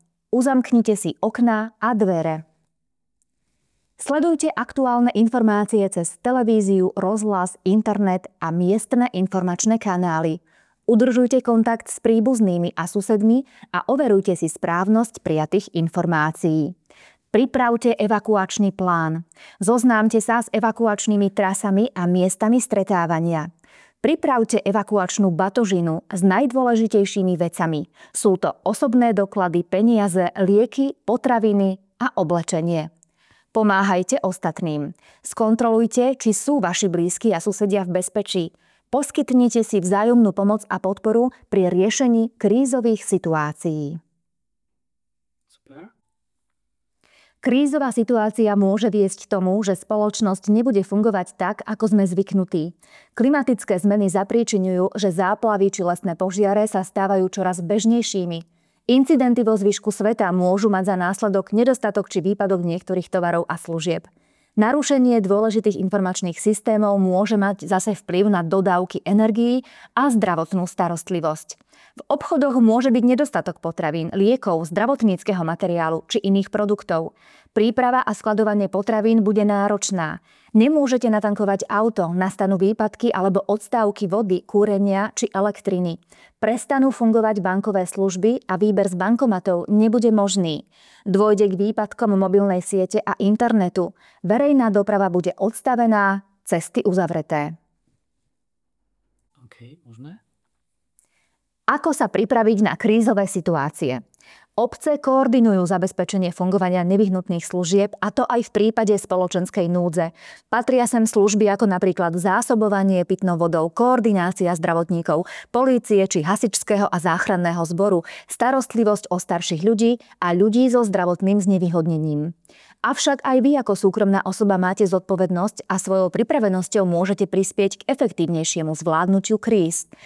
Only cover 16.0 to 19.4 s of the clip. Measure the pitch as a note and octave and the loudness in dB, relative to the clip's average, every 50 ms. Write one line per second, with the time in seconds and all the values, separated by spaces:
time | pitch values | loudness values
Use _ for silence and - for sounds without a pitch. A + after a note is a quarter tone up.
16 | E3 F3 E3 D3+ D3+ D#3+ D#3+ - - E3 D#3 D#3 D3 D#3+ F3+ - _ _ _ _ | -2 0 0 0 0 -2 -2 -2 -2 0 0 0 -2 -4 -6 -12 _ _ _ _
17 | - - _ _ _ _ - A3 C4+ - - B3 B3 A#3+ A#3 A#3 - A#3+ A3+ - | -20 -20 _ _ _ _ 0 0 0 0 0 0 0 0 0 0 0 0 0 0
18 | G#3+ G#3 A3+ G#3 - A3+ G#3+ G3 F#3+ F3+ - - G3+ G3 F#3 - F#3 F3+ F3 E3 | 0 0 0 -2 0 0 0 0 0 -2 -2 0 0 0 0 -2 0 0 0 0
19 | D#3+ D#3+ D#3+ E3 E3+ - _ _ | 0 -2 -4 -6 -8 -12 _ _